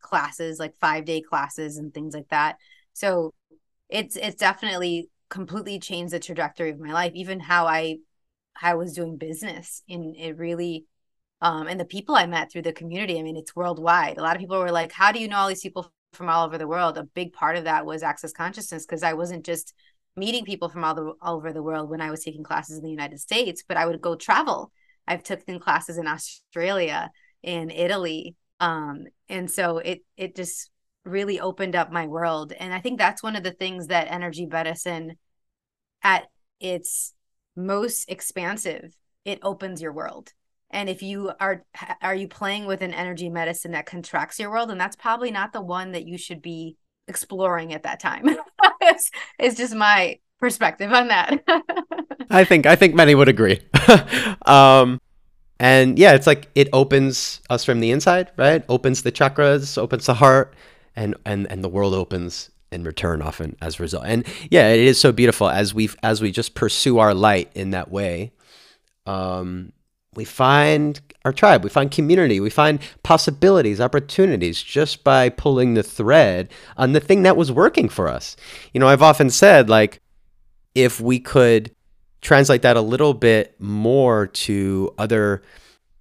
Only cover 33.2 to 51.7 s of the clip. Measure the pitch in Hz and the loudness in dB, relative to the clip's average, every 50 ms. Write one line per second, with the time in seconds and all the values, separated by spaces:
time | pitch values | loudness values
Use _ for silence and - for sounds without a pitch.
33.2 | - 220 214 202 180 185 175 _ 185 185 185 180 170 151 185 170 156 - 175 175 | -10 -12 -10 -10 -10 -12 -10 _ -12 -12 -10 -12 -8 -6 -4 -4 -4 -6 -8 -10
34.2 | 175 175 156 160 175 160 165 165 160 160 170 - - 180 170 165 165 160 170 - | -12 -12 -12 -14 -12 -10 -8 -8 -8 -8 -10 -10 -12 -12 -12 -12 -14 -16 -18 -20
35.2 | _ _ _ _ _ _ _ _ _ _ _ _ _ _ _ _ - 196 190 175 | _ _ _ _ _ _ _ _ _ _ _ _ _ _ _ _ -2 -2 -2 -2
36.2 | - _ _ _ _ _ _ _ - 185 180 175 175 - - - - - - _ | -4 _ _ _ _ _ _ _ -12 -10 -10 -10 -10 -12 -12 -12 -12 -14 -16 _
37.2 | _ _ _ _ _ _ _ 175 180 196 196 202 220 240 233 - - - 190 - | _ _ _ _ _ _ _ -12 -8 -6 -4 -4 -4 -6 -8 -10 -10 -12 -14 -14
38.2 | - - - 185 175 175 208 214 - 180 156 - - 170 _ _ _ _ _ _ | -14 -12 -12 -10 -10 -8 -10 -8 -10 -10 -12 -12 -16 -20 _ _ _ _ _ _
39.2 | _ 202 196 - - 196 196 190 196 190 185 151 165 156 147 156 151 - - - | _ -14 -14 -10 -8 -10 -10 -10 -12 -14 -14 -14 -14 -14 -12 -12 -14 -14 -16 -18
40.2 | - _ _ _ _ _ _ _ _ _ - 202 202 190 185 190 190 190 202 196 | -20 _ _ _ _ _ _ _ _ _ -12 -10 -10 -10 -10 -10 -12 -12 -12 -10
41.2 | 202 190 - - 196 196 190 180 _ _ _ - - - - - - 190 190 190 | -10 -12 -10 -8 -6 -6 -6 -8 _ _ _ -18 -16 -14 -12 -10 -8 -8 -8 -8
42.2 | 196 185 - - 208 196 202 208 208 196 190 190 190 180 165 165 180 180 175 170 | -10 -12 -12 -10 -10 -8 -8 -8 -8 -10 -8 -8 -8 -10 -10 -10 -10 -10 -10 -10
43.2 | 180 170 170 170 165 165 170 - - 170 170 151 156 - - 175 160 - - 170 | -12 -10 -8 -8 -6 -6 -8 -10 -12 -10 -12 -12 -12 -12 -16 -18 -14 -10 -8 -8
44.2 | - - - - 214 208 214 226 233 220 202 185 185 202 - - - 233 226 233 | -8 -8 -10 -12 -12 -8 -6 -6 -6 -6 -6 -6 -6 -6 -8 -8 -6 -6 -4 -4
45.2 | 247 247 214 196 196 214 - 226 190 170 175 180 185 185 180 170 156 170 175 175 | -6 -8 -8 -8 -8 -8 -10 -12 -10 -10 -10 -10 -10 -10 -12 -14 -12 -14 -14 -16
46.2 | - - 175 156 143 170 170 160 165 160 160 _ _ _ _ _ _ - - - | -14 -16 -16 -16 -14 -14 -14 -14 -14 -16 -18 _ _ _ _ _ _ -14 -14 -14
47.2 | - - 202 185 190 185 175 170 165 165 202 208 - - - - - 165 - - | -12 -12 -6 -4 -4 -2 -2 -4 -8 -10 -14 -12 -12 -12 -12 -8 -8 -8 -8 -2
48.2 | - 285 - - 311 - _ - 403 - - - 392 339 330 - - - - - | -2 -2 -2 -2 -6 -14 _ 2 4 4 4 4 4 2 2 2 -2 -10 -10 -14
49.2 | - - _ - - 254 220 220 247 233 220 220 214 208 208 190 - - - - | -18 -18 _ -4 -2 -2 -2 -4 -6 -8 -4 0 2 4 4 4 2 -2 -6 -12
50.2 | _ _ _ _ 254 247 233 - 190 160 - - 196 202 247 240 247 240 214 180 | _ _ _ _ -4 -4 -2 -2 -2 -2 -2 -4 -2 0 2 2 2 2 0 0
51.2 | - - 285 - - - 330 320 330 - | 0 0 -4 -2 0 0 0 0 -2 -4